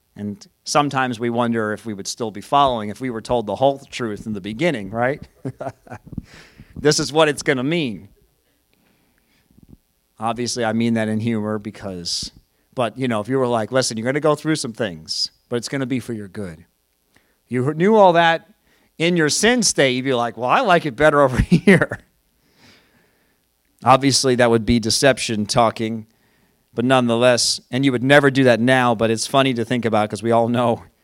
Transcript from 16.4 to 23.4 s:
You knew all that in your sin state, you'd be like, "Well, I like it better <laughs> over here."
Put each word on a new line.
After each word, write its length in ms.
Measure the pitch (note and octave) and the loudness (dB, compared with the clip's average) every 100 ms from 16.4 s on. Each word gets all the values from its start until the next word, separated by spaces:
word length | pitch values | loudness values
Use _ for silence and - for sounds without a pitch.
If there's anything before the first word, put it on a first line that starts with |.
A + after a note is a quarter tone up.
| F#2+ D#2+ - _ _ _ _ _ _ _ - | -12 -14 -20 _ _ _ _ _ _ _ -8
You 260 | B2 C3 | -4 -2
knew 220 | D#3 F#3+ A3 | 2 4 6
all 160 | F#3+ | 6
that 420 | E3+ E3 E3 _ _ _ _ _ - | 6 4 0 _ _ _ _ _ -4
in 200 | E3 F3 | 0 2
your 120 | D3+ | 0
sin 360 | - G#3+ B3 | 2 2 2
state, 320 | G3+ - C#3 B2+ | 0 2 2 2
you'd 80 | |
be 100 | C3 | -2
like, 220 | B2 A#2 A2 | -2 -2 -4
"Well, 120 | B2 | 0
I 120 | A#3+ | 0
like 260 | A#3 E3+ D#3 | 4 2 0
it 80 | |
better 260 | A2+ D3+ D3 | 2 2 4
<laughs> 60 | C3+ | 2
over 160 | B2 | 2
here." 560 | - D#3+ - F3+ - - _ _ _ _ _ _ _ _ _ _ _ _ _ _ | 2 4 6 4 4 -6 _ _ _ _ _ _ _ _ _ _ _ _ _ _